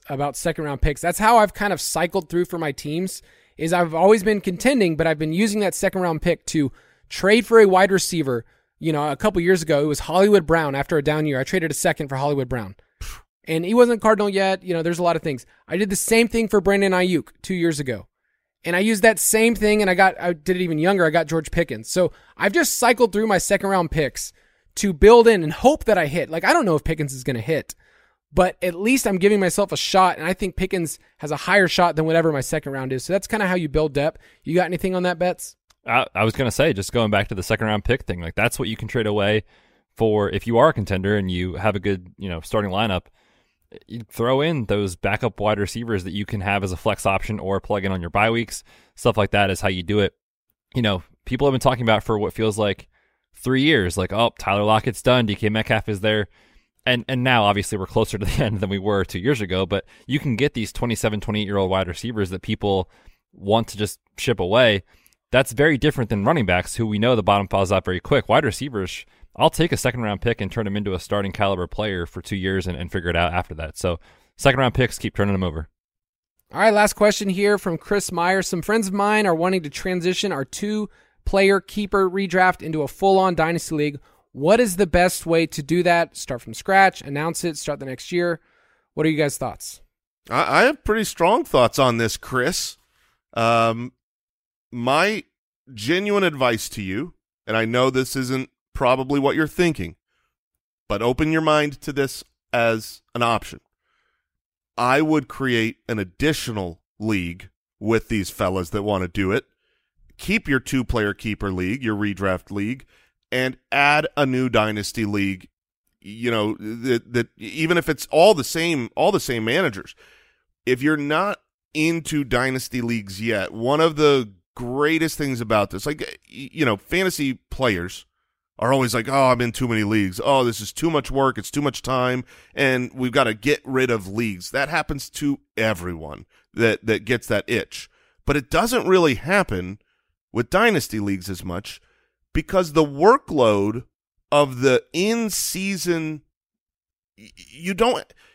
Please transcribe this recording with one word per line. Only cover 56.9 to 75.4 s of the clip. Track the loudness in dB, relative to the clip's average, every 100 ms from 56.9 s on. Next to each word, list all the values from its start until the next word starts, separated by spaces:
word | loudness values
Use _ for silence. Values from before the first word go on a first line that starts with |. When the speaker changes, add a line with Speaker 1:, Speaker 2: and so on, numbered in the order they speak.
| -2 -2
Speaker 2:
and | -2 2
now, | 4
obviously, | 4 2 -2 -6
we're | -4
closer | -2 -2 -2
to | -4
the |
<laughs> | -2
end | -2 -2
than | -2
we | -2
were | 0 0
two | -2 -2
years | -2 -2
ago, | -2 -2 -2
but | -4 -6 _ -6
you | -4
can | -2 0
get | -2
these | -2 -8
twenty-seven, | -4 -4 -2 -2 -2
twenty-eight-year-old | -4 -4 -2 -2 0
wide | 0 -2
receivers | -6 -8 -4 -4
that | -6
people | -6 -4 0 0 -2 _ -20 _ _
want | -10 0 0 0
to | -6
just | -8 -8 _ -6
ship | -2 -2
away. | 2 4 6 4 -2 _ _ _ _
That's | 0 2
very | 2 2 4
different | 0 0 -2
than | 0
running | 0 0 2
backs, | 0 0 -4
who | -4
we | 0
know | 2 2
the |
bottom | 4 2 2
falls | 0 2
out | 0
very | 0 -6
quick. | 0 0 4
Wide | 2 2
receivers, | -4 -8 -6 -8 -10 -16 _ -20 0
I'll | 0
take | 2 0
a | 0
second-round | -2 -2 -6 -2
pick | -2 -2
and | -4
turn | -6 -4
him | -4
into | -4
a | -6
starting | -4 -4 -4
caliber | -2 0 0 -4
player | -4 -4 -4 -8
for | -10
two | -8 -4
years | -2 -2 -4
and, | -8
and | -6
figure | -6 -2
it | 0
out | 0
after | -2 -6 -10
that. | -12 -6
So | -4 -4 -10 _ _ 0
second-round | 0 2 0
picks, | 2 -2 -2
keep | -8 -2
turning | 0
them | 0